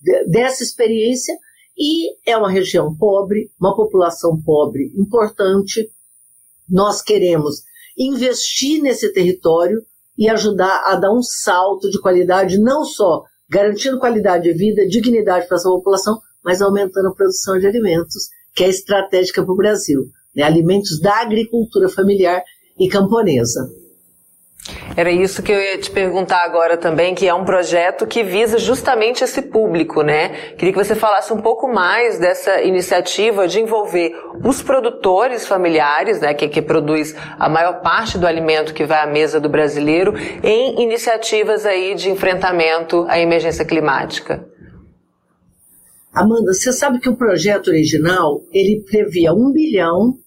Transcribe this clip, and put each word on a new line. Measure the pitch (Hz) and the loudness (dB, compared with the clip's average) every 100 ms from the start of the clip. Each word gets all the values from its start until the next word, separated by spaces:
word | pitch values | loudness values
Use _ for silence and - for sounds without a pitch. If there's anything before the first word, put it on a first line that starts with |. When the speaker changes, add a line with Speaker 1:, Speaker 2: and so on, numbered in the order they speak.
Speaker 1:
de-, | 156 226 - | 0 0 2
dessa | 175 254 262 | 0 0 -2
experiência | 233 - 226 226 220 254 - - _ _ _ - | -8 -2 0 2 0 -2 -4 -10 _ _ _ -6
e | 294 320 330 - - | -2 -2 -4 -6 -2
é | 226 | 0
uma | 202 | 0
região | 190 185 214 151 | 0 0 0 -2
pobre, | 156 214 196 190 208 - _ | -2 0 0 0 -4 -4 _
uma | 185 | -2
população | 202 214 190 175 170 170 160 | 0 0 2 0 0 -2 -2
pobre | 156 151 147 139 139 - | 0 2 2 -2 -6 -2
importante. | 202 233 214 - 196 196 196 - 214 _ _ _ _ _ _ _ - | 0 0 0 0 0 0 0 -4 -6 _ _ _ _ _ _ _ -2
Nós | 180 202 208 | 0 2 -2
queremos | - 208 180 165 147 143 - - - - | 0 2 4 2 0 -6 -12 -20 -20 -6
investir | 262 262 254 240 - - 269 311 | -4 0 -2 -2 -4 -4 -2 0
nesse | 277 233 208 | 0 0 -2
território | 202 180 185 165 165 175 220 - _ _ - | 0 0 2 2 2 2 -2 -6 _ _ -2
e | 214 | 0
ajudar | 220 214 196 185 190 - | 2 0 0 0 0 0
a | 185 | 0
dar | 190 | 2
um | 233 | 0
salto | 240 - - 180 185 196 196 | -2 -6 -2 0 0 -2 -4
de | 190 | -2
qualidade, | 196 180 175 185 190 190 | 2 2 2 2 2 2
não | 220 277 285 | 2 0 -4
só | - 185 156 - _ _ | 0 0 0 -4 _ _
garantindo | 196 208 208 269 254 | 0 0 0 -2 -2
qualidade | 254 226 196 175 | 0 0 2 2
de | 170 | 0
vida, | 160 208 202 190 | 2 0 2 2
dignidade | 202 226 233 202 180 175 | 2 2 2 2 0 0
para | 180 | -2
essa | 185 | 0
população, | 185 190 190 202 214 - _ | 0 2 0 0 -4 -6 _
mas | 175 180 | -4 0
aumentando | 202 202 196 190 190 | 2 2 -2 0 -2
a | |
produção | 185 196 190 - 190 | 0 0 0 -2 0
de | 196 | 2
alimentos, | 233 214 165 170 - - - _ | 2 0 0 -2 -8 -12 -14 _
que | - | 0
é | 185 | 0
estratégica | 190 - 196 190 185 180 - | 0 0 -2 0 0 0 -2
pro | 175 185 | -2 2
Brasil, | 202 214 - 139 123 _ _ | 2 0 0 -2 -2 _ _
né? | - | -2
Alimentos | 147 165 165 196 202 156 | 2 4 4 2 0 -2
da | 180 208 | 0 0
agricultura | 233 214 226 233 220 202 185 | 0 -2 0 -2 0 0 0
familiar | - 196 202 175 180 - _ _ _ | 2 2 4 2 0 -4 _ _ _
e | 185 | 0
camponesa. | 202 196 226 208 131 117 - 127 - - _ _ _ _ _ _ _ - - - - | 2 2 2 2 2 0 -4 -8 -12 -20 _ _ _ _ _ _ _ -18 -16 -10 -2
Speaker 2:
Era | 170 | 0
isso | 175 190 190 | 2 0 -2
que | 190 | -2
eu | 202 | 0
ia | 196 190 | 0 -6
te | - | -6
perguntar | - 185 180 180 185 | -2 -2 -2 0 0
agora | 170 170 165 170 | 0 2 2 0
também, | 170 160 175 | 0 0 0
que | 185 190 | 2 0
é | |
um | 175 | 0
projeto | 180 190 170 170 175 185 220 | 0 0 2 0 0 -2 -4
que | 240 | -2
visa | 202 185 226 226 | -2 0 2 0
justamente | 196 262 - 254 220 247 | 0 -2 0 0 0 0
esse | 254 - | -2 -4
público, | - 220 214 165 156 - | -2 0 0 0 -2 0
né? | 151 151 180 - - | 0 0 -2 -6 -14
Queria | - 175 | -2 -2
que | 185 | 0
você | 202 | 0
falasse | 214 220 196 - | 0 2 0 0
um | 220 | -2
pouco | 226 233 269 | 0 0 0
mais | 226 180 208 240 185 | 0 0 2 0 2
dessa | 175 185 - 185 | 0 0 0 0
iniciativa | - 185 175 185 175 - 214 208 180 | 2 0 0 0 0 0 0 2 0
de | 175 | 0
envolver | 220 214 208 175 170 170 - - | 0 -2 0 -2 -2 -4 -16 -6
os | 220 269 | -2 -2
produtores | - 269 233 226 202 185 247 240 - | 0 0 0 -2 2 2 2 -2 -2
familiares, | 196 180 160 147 151 190 190 | 0 2 2 2 0 0 0
né, | 147 | 0
que, | 147 151 | -2 -2
que | 156 | -2
produz | 147 160 147 156 151 - - - | 0 0 0 -2 -4 -10 -16 -4
a | 147 | 0
maior | 156 175 180 | 2 0 -2
parte | 170 180 220 196 | -2 -2 -2 -2
do | 175 | 0
alimento | 165 160 156 156 | 0 0 0 0
que | - 151 | -4 0
vai | 156 | 0
à | 151 | 0
mesa | 147 151 151 | 0 0 0
do | 147 | 0
brasileiro, | 147 151 143 147 160 190 208 - - | 0 0 0 0 2 2 -2 -8 -4
em | - 220 262 - | 0 2 0 0
iniciativas | 240 233 240 226 220 214 208 214 208 | -2 0 -2 -2 0 -2 0 0 0
aí | 190 185 | -2 -2
de | 190 180 | -4 -4
enfrentamento | 190 185 180 185 175 160 165 165 175 170 | -2 0 0 0 0 0 0 0 -2 0
à | 170 | 0
emergência | 170 170 160 156 151 | 2 2 0 -4 -2
climática. | 165 151 135 123 - - - - _ - - - _ _ _ _ _ _ _ _ _ _ _ _ | 0 0 0 -4 -8 -8 -8 -8 _ -20 -20 -20 _ _ _ _ _ _ _ _ _ _ _ _
Speaker 1:
Amanda, | - 202 226 190 | 0 2 2 2
você | 185 254 | 0 0
sabe | 254 285 247 | 0 0 0
que | 254 | -2
o | 233 | 0
projeto | 233 175 185 208 - | 0 2 2 0 2
original, | 160 151 156 160 185 156 143 - | 2 2 2 2 2 0 -2 -2
ele | 196 196 214 - | 0 2 0 0
previa | 214 202 175 160 | 0 0 2 2
um | 180 262 | 4 2
bilhão | 277 311 202 165 175 226 262 | 2 2 0 0 2 0 -2